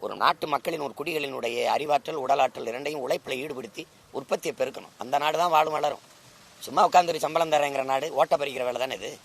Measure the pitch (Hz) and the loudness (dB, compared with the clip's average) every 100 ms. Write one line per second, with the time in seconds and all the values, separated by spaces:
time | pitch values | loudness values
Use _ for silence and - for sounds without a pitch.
0 | 101 101 117 175 156 139 - 165 143 107 | -8 0 0 0 -2 -2 -2 -4 -4 -6
1 | 147 160 143 131 117 120 117 113 147 143 | -4 -2 -2 -4 -2 0 2 0 2 0
2 | - 156 127 139 131 - 117 117 143 151 | 0 -6 0 2 2 0 -6 -6 -6 -6
3 | 127 156 - 131 131 127 117 113 160 - | -2 -4 -2 -6 -6 -8 -10 -12 -16 -16
4 | - - 135 - 165 127 131 117 - - | -12 -10 -4 -4 -4 -4 -4 -4 -16 -14
5 | 123 143 147 156 175 160 156 151 147 - | -4 0 0 2 4 4 4 2 -2 -4
6 | - - - - - - - 143 185 180 | -12 -20 -20 -20 -20 -16 -6 2 6 6
7 | 175 156 147 156 165 151 143 139 131 135 | 6 0 0 0 2 4 2 0 0 0
8 | 151 135 156 165 143 131 127 120 131 113 | 0 2 2 4 0 -2 -2 -2 -4 -4
9 | 107 147 | -8 -10